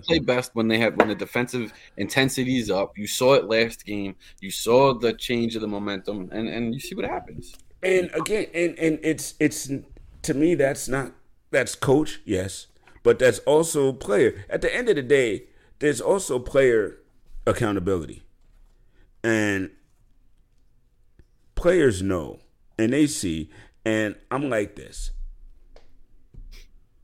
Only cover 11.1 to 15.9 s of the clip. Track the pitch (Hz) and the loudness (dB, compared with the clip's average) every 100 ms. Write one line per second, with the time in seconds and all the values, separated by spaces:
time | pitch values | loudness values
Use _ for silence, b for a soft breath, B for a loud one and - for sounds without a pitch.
11.1 | - _ _ _ 139 120 - 139 139 156 | -12 _ _ _ -2 -2 -2 2 2 2
12.1 | - - 92 95 - - b b b 117 | -6 -4 -4 -4 -10 -18 b b b 2
13.1 | 117 127 113 - 151 160 151 135 131 - | 6 4 4 4 4 4 2 0 0 0
14.1 | 202 113 95 - - 170 196 240 156 123 | 2 4 2 -6 -4 -2 0 0 0 4
15.1 | 139 117 92 - b b _ 147 | 2 4 -2 -8 b b _ -2